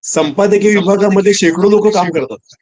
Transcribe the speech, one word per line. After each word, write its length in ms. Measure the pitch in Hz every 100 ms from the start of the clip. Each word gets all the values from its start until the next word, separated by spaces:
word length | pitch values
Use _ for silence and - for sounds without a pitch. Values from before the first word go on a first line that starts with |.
संपादकीय 720 | - - 156 143 202 202 202 208
विभागामध्ये 580 | 180 196 202 196 190
शेकडो 360 | 196 175 165 202
लोक 180 | 208 214
काम 220 | 208 175
करतात 460 | 160 131 107 _ -